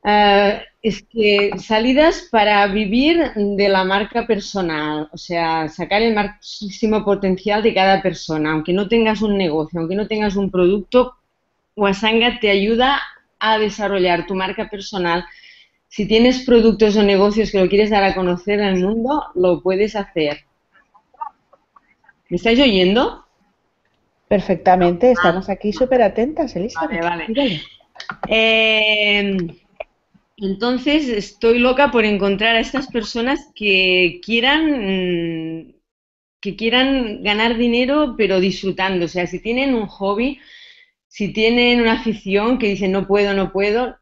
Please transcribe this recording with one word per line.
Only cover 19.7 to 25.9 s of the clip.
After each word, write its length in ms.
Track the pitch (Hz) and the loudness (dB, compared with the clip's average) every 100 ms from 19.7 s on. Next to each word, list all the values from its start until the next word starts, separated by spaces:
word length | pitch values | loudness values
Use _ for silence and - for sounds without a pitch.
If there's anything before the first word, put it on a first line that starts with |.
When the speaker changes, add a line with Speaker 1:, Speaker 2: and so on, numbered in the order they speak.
| 190 208 214 | 0 0 -2
Speaker 1:
hacer. 480 | 202 175 151 147 _ _ _ _ _ _ _ _ - _ _ _ _ _ _ _ _ _ _ | -6 -2 -2 -4 _ _ _ _ _ _ _ _ -18 _ _ _ _ _ _ _ _ _ _
¿Me 80 | 175 | -4
estáis 220 | 226 240 | 0 4
oyendo? 640 | 277 190 185 208 349 - _ _ _ _ _ _ _ _ _ _ _ | 4 4 4 2 0 -4 _ _ _ _ _ _ _ _ _ _ _
Speaker 2:
Perfectamente, 840 | 202 - 175 - 180 175 175 - | -2 0 -2 2 4 4 4 2
estamos 360 | - 175 175 190 | 4 2 0 -4
Speaker 1:
Ah. 40 | |
Speaker 2:
aquí 200 | 196 214 | -6 -4
súper 300 | 208 254 | -2 0